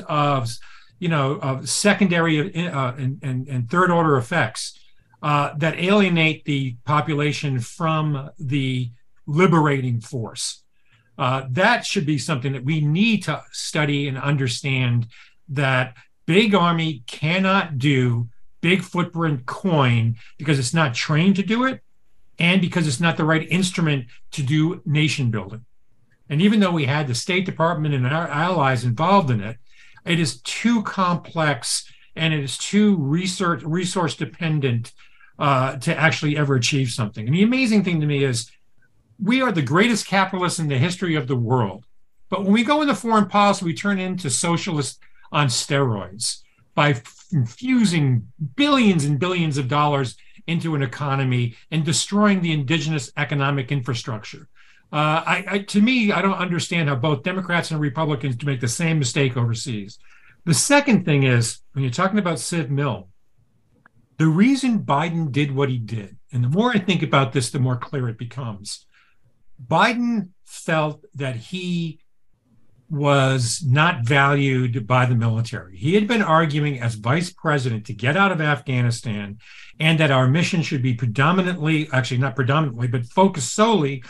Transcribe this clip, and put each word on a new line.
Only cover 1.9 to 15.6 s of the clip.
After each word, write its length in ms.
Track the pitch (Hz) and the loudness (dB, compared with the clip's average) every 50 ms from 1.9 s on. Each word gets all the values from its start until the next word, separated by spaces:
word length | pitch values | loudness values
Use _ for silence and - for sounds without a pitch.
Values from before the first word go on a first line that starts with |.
| 196 - 208 185 175 170 165 165 156 151 143 196 - 165 175 | 4 4 2 2 2 2 2 2 2 2 0 -2 -4 -4 -4
uh, 260 | 175 147 139 131 123 | -4 -4 -4 -4 -4
and, 260 | 123 147 131 131 139 - | -4 -4 -4 -6 -4 -6
and, 260 | - 135 127 127 131 135 | -6 -6 -6 -6 -6 -6
and 220 | 131 127 117 117 | -6 -6 -4 -2
third 200 | 185 175 180 175 | 0 2 2 4
order 260 | 175 170 165 156 139 | 4 2 2 2 2
effects, 640 | 127 120 - 180 160 123 - - - - - - - - - - - _ _ _ _ | 2 0 0 -2 -2 -2 -2 -4 -8 -12 -12 -14 -18 -20 -20 -20 -20 _ _ _ _
uh, 300 | - 151 147 147 143 - 160 147 | -2 0 0 0 0 -2 -2 -2
that 200 | 165 160 - - | -2 -2 -2 -2
alienate 640 | 175 185 208 214 196 185 170 165 160 160 156 - - | 0 2 4 4 4 2 2 2 2 2 0 -2 -4
the 320 | 156 143 139 135 127 120 - - | -4 -4 -2 -4 -6 -8 -8 -4
population 760 | - 151 147 151 165 151 143 147 151 - - - 143 131 123 | 0 0 0 0 0 0 0 0 -2 -2 -2 -4 -4 -4 -4
from 680 | 113 - - - 170 160 160 156 156 151 147 135 139 - - - | -4 -6 -6 -4 -2 -2 0 0 0 -2 -4 -4 -8 -12 -12 -10
the 520 | 160 127 143 139 135 131 127 127 127 117 - - - - - - - | -6 -4 -2 -2 -2 -2 -2 -4 -4 -6 -10 -16 -20 -20 -20 -16 -8
liberating 720 | - 147 160 190 190 170 160 151 147 139 135 127 127 120 110 | -4 2 2 4 4 6 4 4 4 2 0 0 -2 -2 -4
force. 640 | 107 - - 120 110 80 - - - - - - _ _ _ _ _ _ _ _ _ _ _ - | -6 -8 -8 -8 -8 -8 -8 -10 -10 -10 -10 -14 _ _ _ _ _ _ _ _ _ _ _ -4
Uh, 260 | 139 127 131 135 135 131 | -2 -2 -2 -2 -4 -4
that 340 | 127 175 190 226 240 220 - | 0 2 2 4 2 2 -2
should 220 | - - 202 147 | -4 -4 -2 0
be 120 | 143 156 135 | 0 -2 -2
something 340 | - - 156 123 131 139 | -2 -4 -4 -2 -2 -4
that 120 | 139 127 127 | -6 -4 -4
we 160 | 143 160 156 | -2 0 0
need 420 | 151 147 151 175 214 233 220 202 - | 0 2 2 2 2 2 2 0 0
to 180 | 156 147 - - - | -4 -6 -6 -8 -12
study 560 | - - - - - 160 151 147 143 143 143 143 | -12 -10 -8 -4 -2 0 0 0 0 -2 -2 -4
and 100 | 131 131 | -6 -4
understand, 880 | 135 143 151 131 135 123 117 - - 139 135 131 127 120 120 120 117 - - - - - _ - _ - | -2 -2 0 0 0 -2 -4 -4 -4 -2 0 0 0 0 0 0 -2 -4 -10 -20 -20 -20 _ -20 _ -8
that 460 | 135 147 | -4 -2